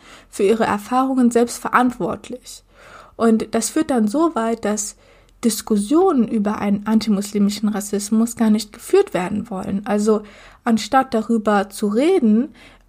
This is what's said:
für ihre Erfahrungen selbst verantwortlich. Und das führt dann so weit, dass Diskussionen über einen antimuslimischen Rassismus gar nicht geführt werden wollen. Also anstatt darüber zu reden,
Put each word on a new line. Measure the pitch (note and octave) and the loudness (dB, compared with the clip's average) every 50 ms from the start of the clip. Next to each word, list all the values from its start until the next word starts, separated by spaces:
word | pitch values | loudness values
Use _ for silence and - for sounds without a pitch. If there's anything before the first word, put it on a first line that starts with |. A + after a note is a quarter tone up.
| _ - - - - _ | _ -20 -20 -20 -20 _
für | - - G#3 | -4 0 2
ihre | G3 A3+ A3 A3 | 2 2 2 2
Erfahrungen | G#3+ G3+ G#3 G3+ - B3 B3+ C4 C4 C4+ B3+ B3 A#3 | 0 -2 -4 -4 -2 0 0 0 0 2 2 2 4
selbst | A#3 A#3 A#3+ A#3 - - | 4 2 2 0 -2 -8
verantwortlich. | - - - A3+ B3 B3+ A#3 - F3+ D#3+ - - - - A#3+ B3 - - - - _ _ _ _ - - - - - - _ | -6 0 2 2 2 2 0 -2 -4 -4 -6 -6 -10 -14 -16 -16 -16 -20 -20 -20 _ _ _ _ -20 -20 -20 -20 -20 -16 _
Und | - A3+ A3+ A3 A3 - - - | 0 2 2 2 2 0 -2 -4
das | A3+ A3 - | -4 -4 -2
führt | - D#4 D#4 - | -2 -2 0 0
dann | C#4 A#3+ G#3+ G#3 | 0 0 0 0
so | G3+ D4 E4 E4 D#4+ | 2 2 0 0 0
weit, | A#3 A3+ A3+ A#3 A3+ - | -2 -2 -2 -4 -2 -2
dass | G3+ G#3+ G#3+ - - - _ _ _ _ _ _ _ _ - - | -4 -4 -4 -6 -10 -12 _ _ _ _ _ _ _ _ -2 -2
Diskussionen | A#3 G#3+ - - - A3 G3+ G3+ G#3 C#4+ E4 F#4+ G4 E4 C4 A3 - | -2 -2 -2 -2 -2 0 0 0 2 2 4 4 4 4 2 0 0
über | - A3 G3+ G#3 G#3+ - | 0 -2 -2 -2 -4 -2
einen | - G3+ G3+ G3+ - | -2 -2 -2 -2 0
antimuslimischen | A3 A3 A3 G#3+ A3 G3+ F#3+ G3+ - - G#3 G3+ G3 G3+ - - G#3 | 0 0 0 2 2 -2 -2 -2 -4 -2 0 0 0 0 -2 -4 -4
Rassismus | G#3 G3 G3 - - G3 G3+ - A3 A3 A3+ A#3 - | -4 -4 -6 -4 -6 -6 -4 0 0 0 0 0 0
gar | - A#3+ A3+ | 0 2 2
nicht | G#3+ G#3+ - - - | 2 2 0 -6 -14
geführt | - - - - G4 G4 - - | -18 -8 0 2 2 2 2 -2
werden | F3 F3+ F3+ G#3 G#3 G3 - | -4 -4 -4 -4 -6 -6 -8
wollen. | G3 F#3 - - G3 G3 G3+ | -10 -10 -8 -6 -6 -6 -4
Also | - G3+ G#3 G#3 A3 G#3+ G3 G#3 - - - - - - _ - | -2 -2 0 2 2 0 0 0 -8 -20 -20 -20 -20 -18 _ -2
anstatt | A#3+ A3+ G#3+ - - - C4 C4 B3+ - | 0 0 0 0 0 0 0 0 0 -2
darüber | A3 A3 - A#3 A3+ G#3 G#3+ G#3 G3+ G3 G3+ | -4 -2 0 -2 0 0 2 0 0 0 -2
zu | - - G#3+ | -6 -4 -4
reden, | G3+ G#3 A3+ C#4 E4+ F#4+ F4+ C4 A3 G#3 A3 C4 D#4+ - - - - - _ _ | -2 0 2 2 4 2 4 4 4 2 2 0 -2 -6 -18 -20 -20 -20 _ _